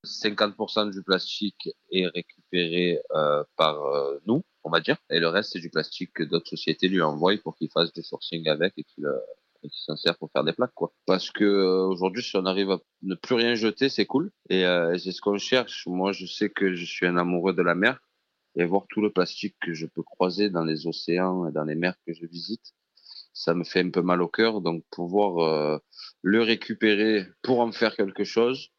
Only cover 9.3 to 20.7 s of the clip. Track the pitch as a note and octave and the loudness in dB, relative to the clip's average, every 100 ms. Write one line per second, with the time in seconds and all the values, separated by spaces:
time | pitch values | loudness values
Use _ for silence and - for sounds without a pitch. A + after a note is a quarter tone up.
9.3 | - _ _ D2 - - D#2 E2+ E2+ D#2+ | -18 _ _ -16 -14 -10 0 0 0 -2
10.3 | C#2+ D#2 E2 B2+ - E2+ _ - F#2+ - | 0 0 0 -4 -2 -6 _ 0 0 0
11.3 | - G#2 G2+ F#2+ F#2 F#2 F2+ F#2 G2 B2 | 2 4 6 4 4 2 0 -2 -2 -4
12.3 | G2+ F#2 F#2+ G2 F#2 _ _ F#2 F2+ - | -2 0 0 0 -2 _ _ -8 -8 0
13.3 | B2 A#2 A#2 A2 G2+ C3+ - G2 C3+ F#3+ | 2 2 2 0 2 0 0 0 0 -2
14.3 | _ - F#2 F2+ F2 E2+ F2 F#2 F2+ G#2 | _ -2 2 4 2 2 0 -4 -4 -2
15.3 | G2+ - C3 A#2 - - F2+ F#2+ F#2 F2+ | -2 0 0 0 -10 -6 -2 -2 -2 -8
16.3 | - G#2+ - G2 F2+ E2+ - F2+ F2 F2+ | -4 -4 0 0 0 -6 -2 0 2 2
17.3 | F2+ F#2 F2 F2 E2+ G#2+ - _ _ _ | 2 0 2 2 2 0 -2 _ _ _
18.3 | _ _ - E2+ G2 - - G#2 F#2 F2 | _ _ -2 2 0 -2 0 0 2 -2
19.3 | - G2+ _ E2+ E2 D#2+ - E2 - F#2 | -2 -10 _ -8 -6 -8 -10 -12 0 0
20.3 | F2 G#2 F2 D#2+ | 2 0 2 0